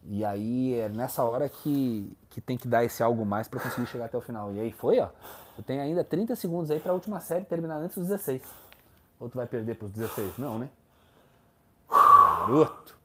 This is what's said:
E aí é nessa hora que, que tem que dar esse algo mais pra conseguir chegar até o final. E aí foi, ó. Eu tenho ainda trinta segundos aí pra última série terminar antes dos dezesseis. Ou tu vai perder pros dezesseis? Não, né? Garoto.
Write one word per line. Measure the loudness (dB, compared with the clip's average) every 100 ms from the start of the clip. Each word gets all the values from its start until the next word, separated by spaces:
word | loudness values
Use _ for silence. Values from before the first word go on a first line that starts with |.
E | -6 -4 -2
aí | -2 -2 -2 0 0
é | -2
nessa | -4 -4 0
hora | 0 0 -4
que, | -4 -2 0 0 -2 -6 -12 _
que | -16
tem | -6 -6
que | 2
dar | 2
esse | 2 2
algo | 0 2
mais | 0 -2 -4
pra | -6
conseguir | -6 -4 -6
chegar | -6 -6
até | -6
o |
final. | -6 -8 -6
E | -4
aí | -4
foi, | -2 2 2
ó. | 2 -6 -20 -20 -20 -18
Eu |
tenho | -6 -4
ainda | -2 -2
trinta | 0 -2 -2 -2
segundos | -2 -2 -2
aí | -2
pra | 0
última | -2 -2 -8
série | -4 -4 -2
terminar | -4 -4 -6
antes | -6 -6
dos | -4
dezesseis. | -4 -2 -6 -6 -20 -20 -20 _ _ _ _
Ou | -10
tu | -8
vai | -6
perder | -4 -6 -6
pros | -8
dezesseis? | -6 -6 -4 -6 -6
Não, | -6 -6
né? | -8 _ _ _ _ _ _ _ _ _ _ _ _
Garoto. | 6 10 10 10 6 2 4 4 2 -20 -20